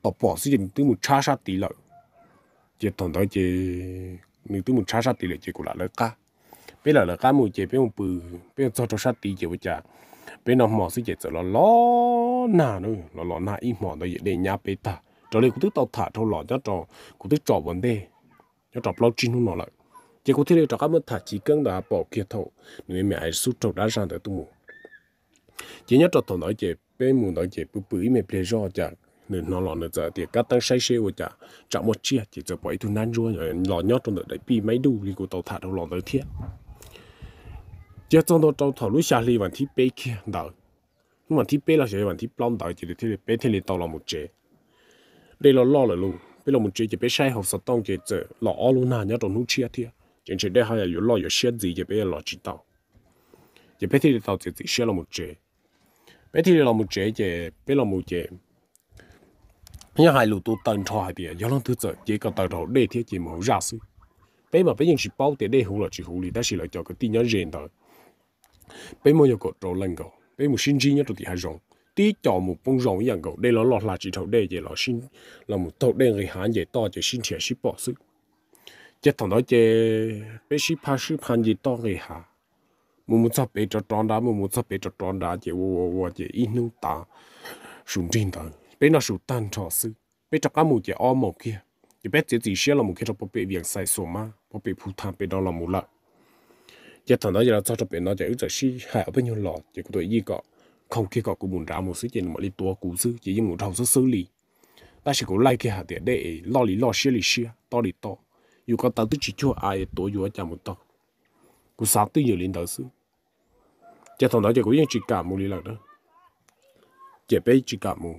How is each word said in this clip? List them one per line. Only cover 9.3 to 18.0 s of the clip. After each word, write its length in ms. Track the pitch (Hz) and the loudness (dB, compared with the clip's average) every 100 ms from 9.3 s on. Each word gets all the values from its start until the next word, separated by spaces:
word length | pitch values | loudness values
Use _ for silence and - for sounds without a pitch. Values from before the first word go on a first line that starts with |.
| 95 | -4
chế 120 | 85 | -6
với 100 | 87 | -6
chả. 240 | 95 76 - - - - - - - | -6 -6 -10 -20 -20 -20 -20 -8 2
Biết 100 | 127 | 6
nó 120 | 113 | 6
mò 220 | 110 87 | 4 0
sức 120 | 123 113 | -4 -6
chế, 80 | 85 87 | -6 -6
nó 100 | 85 | -4
lo 1040 | 92 107 190 233 240 240 240 240 240 247 247 | 0 4 6 6 6 4 2 2 0 0 2
nà 300 | 185 139 98 | 4 4 0
nữa, 160 | 101 107 82 | -4 -6 -8
nó 100 | 87 | -10
lo 160 | 85 82 | -6 -4
nà 180 | 95 101 | -4 -4
ít 140 | 123 110 | -4 -4
mò 100 | 95 | -6
đó 100 | 76 | -6
vậy 180 | 90 85 | -6 -4
để 140 | 98 87 | -2 0
nhà 200 | 95 - | 0 -2
bê 120 | - 98 | -4 -6
ta. 180 | - 92 _ _ _ | -6 -8 _ _ _
Cho 100 | 110 | 4
nên 100 | 127 | 4
cũng 80 | 117 | 4
tức 140 | 202 - | -2 0
tao 140 | 131 | -2
thả 160 | - 95 | -2 -6
thâu 200 | 110 110 | -2 -2
lọ 140 | 87 73 | -2 -2
cho 100 | 131 | -4
trò, 280 | 110 95 80 - - _ | -2 -6 -8 -20 -20 _
cũng 120 | 95 | -2
tức 160 | 151 - | -2 2
trò 140 | 104 82 | 0 0
vấn 160 | 87 | -2
đề, 260 | 120 110 | -2 -2